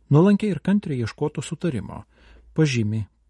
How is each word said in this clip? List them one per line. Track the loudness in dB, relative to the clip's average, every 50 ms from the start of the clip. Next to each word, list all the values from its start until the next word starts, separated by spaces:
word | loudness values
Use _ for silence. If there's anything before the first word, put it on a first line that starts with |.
| _ 2
nuolankiai | 4 6 6 6 4 2 2 -2
ir | -4 -4
kantriai | -2 0 -2 0 -2 -4 -4 -4
ieškotų | -4 -6 -6 -6 -6 -6 -6 -6 -10
sutarimo, | -8 -8 -6 -4 -4 -4 -4 -8 -10 -12 -16 -16 _ _ _ _ -20 -20 -20 _ -6 0
pažymi | 0 2 2 2 0 0 0 -2 -4 -4 -6 _ _ _ _